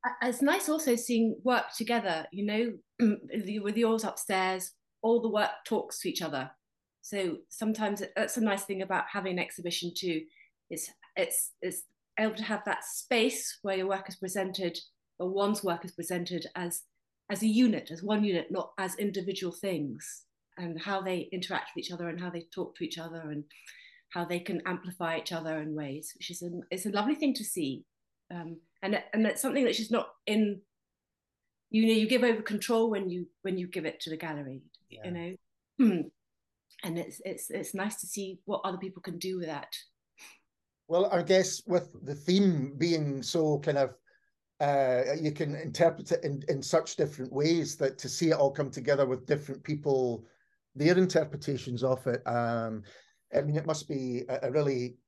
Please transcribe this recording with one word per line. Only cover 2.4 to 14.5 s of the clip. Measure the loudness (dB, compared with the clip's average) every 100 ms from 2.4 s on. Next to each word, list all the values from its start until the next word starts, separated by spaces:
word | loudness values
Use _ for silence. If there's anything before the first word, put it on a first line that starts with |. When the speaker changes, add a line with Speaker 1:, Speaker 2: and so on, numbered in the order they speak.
| 0
Speaker 1:
know, | 2 0 -4 _
<clears throat> | 4
the, | 4 4 -2 -6 -4 -4
with | -2 2
yours | 4 4
upstairs, | 0 -4 -2 2 2 0 -6 _ _ _
all | 2 4
the | 4
work | 2 0 -2 -2
talks | -2 -2 -6
to | -4
each | -4
other. | -4 -4 -6 _ _ _ _ _
So | -8 -4 -2 -4 -10
sometimes | -4 -2 0 0 -2
it, | -4 -2
that's | -2 2
a |
nice | 2 0 -2
thing | -4
about | 0 -2 0
having | -4 -2
an | -2
exhibition | -4 -6 -6 -4 -4 -4
too. | -2 -4 -6 _ _ _ _
It's, | -10 -10 _ -10 -2
it's, | -2 0 -4 _
it's | -6 -6 -12 _ _ -2
able | 0 0
to |
have | -4 -4 -2
that | -4
space | -4 -10 0 4 4 2 -8 -6
where | -2 0
your | 0
work | -2 -4
is | -8
presented, | -4 -2 -2